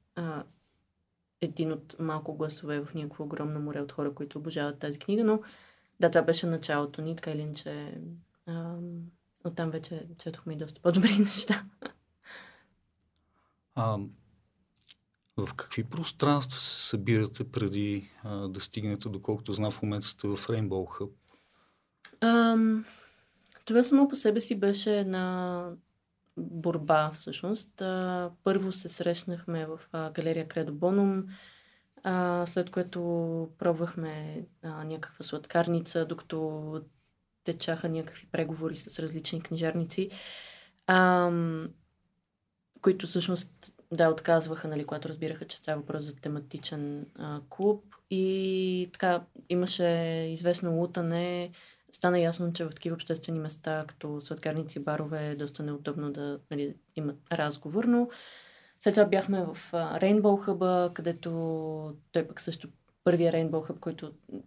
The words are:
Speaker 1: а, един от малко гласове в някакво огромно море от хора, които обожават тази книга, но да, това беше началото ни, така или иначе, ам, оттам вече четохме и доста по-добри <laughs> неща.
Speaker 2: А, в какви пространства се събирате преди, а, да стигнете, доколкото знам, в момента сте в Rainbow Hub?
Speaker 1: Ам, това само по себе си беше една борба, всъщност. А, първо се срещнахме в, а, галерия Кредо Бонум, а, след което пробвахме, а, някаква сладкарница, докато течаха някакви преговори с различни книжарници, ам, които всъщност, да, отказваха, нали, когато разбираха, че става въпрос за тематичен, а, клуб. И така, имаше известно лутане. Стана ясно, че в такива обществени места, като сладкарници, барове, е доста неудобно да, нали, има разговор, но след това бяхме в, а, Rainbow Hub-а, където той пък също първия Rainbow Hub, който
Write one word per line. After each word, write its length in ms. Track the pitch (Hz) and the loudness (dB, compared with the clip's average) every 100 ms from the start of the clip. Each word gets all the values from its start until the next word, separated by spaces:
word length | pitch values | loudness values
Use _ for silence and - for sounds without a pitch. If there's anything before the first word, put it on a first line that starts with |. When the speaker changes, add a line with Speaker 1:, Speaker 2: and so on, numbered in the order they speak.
| _ - | _ -8
Speaker 1:
а, 280 | 165 151 - _ _ _ _ _ _ _ _ _ | -6 -6 -10 _ _ _ _ _ _ _ _ _
един 300 | 170 - 160 | -6 -2 -2
от 240 | 156 - - | -4 -8 -6
малко 340 | 160 156 156 | -4 -2 -6
гласове 520 | 151 156 151 147 147 143 | -4 -4 -4 -4 -4 -4
в 80 | |
някакво 300 | 165 147 - | -8 -8 -8
огромно 360 | 151 147 147 151 | -8 -6 -4 -4
море 220 | 147 147 | -4 -6
от 100 | 143 | -6
хора, 240 | - 143 139 | -4 -4 -4
които 220 | 143 147 | -8 -8
обожават 420 | 151 156 147 143 | -6 -4 -4 -4
тази 200 | 151 147 | -6 -6
книга, 240 | - 208 | 0 2
но 180 | 226 214 214 - - _ _ - | 4 2 0 -16 -20 _ _ 2
да, 120 | 170 | 4
това 100 | 170 | 6
беше 260 | 160 165 170 | 4 2 0
началото 540 | 165 - 147 143 143 | -2 -2 -2 -2 -6
ни, 140 | 156 165 | -8 -6
така 160 | - | -6
или 100 | 151 | -6
иначе, 600 | 151 151 - 147 147 165 165 170 - _ - | -6 -8 -8 -8 -10 -12 -14 -16 -20 _ -10
ам, 540 | 165 165 170 175 170 170 - _ _ | -8 -6 -8 -8 -10 -12 -16 _ _
оттам 280 | 175 170 165 | -8 -4 -2
вече 360 | 156 160 160 170 165 | -4 -6 -10 -12 -12
четохме 360 | - 165 - | -12 -10 -10
и 40 | 151 | -8
доста 240 | 156 - | -8 0
по-добри 360 | 175 175 202 202 | 4 6 8 8
<laughs> 20 | |
неща. 460 | 202 - - 202 - - - - _ _ - - - - _ _ _ _ _ _ _ _ _ _ _ - | 6 4 2 2 -2 -12 -14 -14 _ _ -20 -20 -20 -20 _ _ _ _ _ _ _ _ _ _ _ -2
Speaker 2:
А, 220 | 113 104 101 - _ _ _ _ _ _ - - _ _ _ - | 0 0 -4 -12 _ _ _ _ _ _ -20 -20 _ _ _ -6
в 120 | 98 - | -6 -6
какви 280 | - - | -6 -6
пространства 760 | 110 160 165 - 143 143 131 - | -4 -4 -6 0 2 4 0 0
се 220 | - - | 0 4
събирате 680 | - 104 98 110 107 110 123 | 4 2 2 2 2 -2 -6
преди, 580 | - 101 101 104 101 98 - | -2 -2 0 -2 -2 -6 -12
а, 120 | 107 101 98 | -10 -6 -6
да 140 | 95 | -4
стигнете, 480 | - - 107 101 117 | -6 -4 -4 -4 -4
доколкото 440 | 98 - 107 - | -4 -2 -4 -2
знам, 180 | 98 107 | -2 -2
в 100 | 104 | -2
момента 260 | 107 104 - | -2 0 -2
сте 200 | - 104 | -2 -2
в 100 | 101 | -2
Rainbow 640 | - 113 104 95 90 - | -2 -2 0 -2 -4 -6
Hub? 100 | 101 - _ _ _ _ _ _ _ _ - - | -10 -10 _ _ _ _ _ _ _ _ -20 0
Speaker 1:
Ам, 640 | 226 233 226 226 220 220 220 - - - - - - - - | 6 8 8 6 6 4 -2 -14 -20 -20 -20 -20 -20 -16 2
това 180 | 226 | 4
само 240 | 247 277 277 | 8 8 8
по 80 | - | 6
себе 260 | 214 214 | 4 4
си 180 | - 208 | 2 2
беше 400 | 202 202 214 208 | 2 4 4 2
една 680 | 196 190 185 185 180 180 175 175 _ _ _ _ _ - | 2 0 0 0 -2 -4 -6 -10 _ _ _ _ _ -10
борба, 760 | 170 170 165 165 151 156 151 | -8 -2 -2 0 4 4 4
всъщност. 680 | 156 - - 180 220 - - | -2 -8 -6 -2 -2 -4 -6
А, 500 | 190 185 185 180 175 175 | -4 -2 0 -2 -4 -2
първо 280 | - 190 190 | 2 2 2
се 180 | 185 175 | 0 0
срещнахме 760 | - 175 170 - 175 170 165 156 | 0 0 0 -4 -6 -4 -4 -4
в, 140 | 160 - | -8 -8
а, 200 | 160 160 | -6 -4
галерия 360 | 156 160 165 160 | -2 0 -2 -2
Кредо 260 | - 160 | -4 -4
Бонум, 520 | 147 175 202 196 190 190 - - - _ _ _ _ | 0 2 4 4 2 -4 -10 -20 -20 _ _ _ _
а, 420 | - 185 180 175 175 | -2 0 2 0 0
след 240 | 180 180 | -2 -2
което 300 | - 180 175 175 170 165 165 160 - | -2 -4 -2 -2 0 0 -2 -4 -2
пробвахме, 880 | 175 160 170 175 160 156 156 156 175 _ | 0 2 -2 -4 -8 -8 -8 -10 -12 _
а, 200 | 160 156 | -12 -8
някаква 400 | 156 160 - - | -8 -8 -10 -10
сладкарница, 840 | - 151 - 170 170 170 170 170 160 | -8 -8 0 2 2 2 0 0 -2
докато 760 | 165 - 160 156 156 156 156 160 _ _ _ _ _ | -4 -6 -4 -4 -4 -8 -8 -10 _ _ _ _ _
течаха 460 | - 170 - 165 170 | -8 -4 -4 -2 -2
някакви 380 | 160 160 - - | -4 -6 -14 -6
преговори 460 | - 160 160 160 156 | -2 -2 -2 -6 -6
с 220 | - - | -6 -6
различни 420 | 160 160 - 165 | -6 -6 -6 -6
книжарници, 680 | 165 165 165 170 165 - 190 - - - - - - _ - | -6 -2 0 0 -2 -2 -4 -6 -16 -16 -18 -20 -20 _ 4
ам, 800 | 185 185 180 175 170 165 160 165 - _ _ _ _ _ _ _ _ _ _ | 8 8 8 6 2 0 -2 -6 -14 _ _ _ _ _ _ _ _ _ _
които 260 | - 190 175 | 2 2 0
всъщност, 640 | 180 170 175 - - - - _ | 0 2 0 -2 -8 -20 -20 _
да, 180 | 165 165 | 4 4
отказваха, 580 | 160 - 165 160 160 156 | 4 4 4 4 -4 -4
нали, 180 | 151 147 | -4 -4
когато 240 | 151 160 | -6 -6
разбираха, 360 | 156 156 156 160 | -6 -6 -6 -10
че 120 | - | -8
става 240 | - 151 | -4 -4
въпрос 220 | 143 151 | -4 -6
за 120 | 147 135 | -6 -8
тематичен, 920 | 151 147 135 160 - 151 143 147 151 - | -6 -6 -6 -10 -8 -6 -6 -6 -10 -12
а, 220 | 151 147 139 | -8 -8 -10
клуб. 340 | - 202 208 - - _ | 0 2 2 -2 -20 _
И 800 | 190 190 190 190 190 185 185 180 | 0 0 2 0 0 0 0 -2
така, 300 | - 185 175 175 - - | 0 2 2 -2 -14 -2
имаше 360 | 180 180 - 175 170 165 165 160 | 0 2 2 2 2 0 -2 -2
известно 500 | 160 170 175 180 165 | 0 0 0 0 0
лутане. 720 | 175 175 170 170 175 180 175 175 - _ _ | 0 0 0 0 0 -2 -6 -10 -20 _ _
Стана 280 | - 180 180 | 0 4 4
ясно, 340 | 165 170 175 | 4 2 -2
че 120 | 170 160 | -2 -6
в 40 | |
такива 240 | 156 170 | -6 -6
обществени 460 | 165 - 160 - 165 | -4 -4 -4 -4 -4
места, 460 | 156 156 - 156 156 | -4 -6 -4 -4 -6
като 340 | - 151 147 | -10 -8 -8
сладкарници, 580 | 147 156 156 156 151 - | -8 -6 -4 -2 -4 -6
барове, 500 | 143 151 151 156 151 | -4 -2 -2 -4 -4
е 60 | 147 | -4
доста 280 | 147 139 | -6 -6
неудобно 480 | 151 147 151 147 147 | -6 -6 -6 -4 -4
да, 280 | 147 143 143 - | -4 -6 -8 -8
нали, 240 | 147 143 - _ - | -4 -4 -6 _ -6
има 180 | 147 143 _ | -6 -6 _
разговор, 520 | 165 151 143 156 175 | -2 -2 -4 -4 0
но 260 | 240 240 240 - - - - - _ _ | 4 4 4 -2 -18 -20 -20 -20 _ _
след 120 | - | 2
това 120 | 208 202 | 6 6
бяхме 360 | 190 190 196 | 6 2 0
в, 140 | 170 165 - | 0 -4 -4
а, 260 | 170 165 160 | -2 -2 2
Rainbow 480 | 190 214 208 196 202 | 6 6 6 6 2
Hub-а, 460 | 180 185 180 180 | 2 4 4 2
където 1000 | 175 170 170 170 165 165 160 156 156 156 151 _ | 0 -4 -4 -4 -2 -2 -2 -4 -6 -8 -12 _
той 160 | 170 160 | -2 -2
пък 140 | - | -4
също 260 | - 165 - - _ _ | -4 -6 -12 -20 _ _
първия 300 | - 175 170 | 2 4 4
Rainbow 380 | 165 160 160 156 | 4 2 0 -4
Hub, 80 | 165 | -6
който 340 | - 160 151 - - - | -8 -8 -10 -14 -14 -14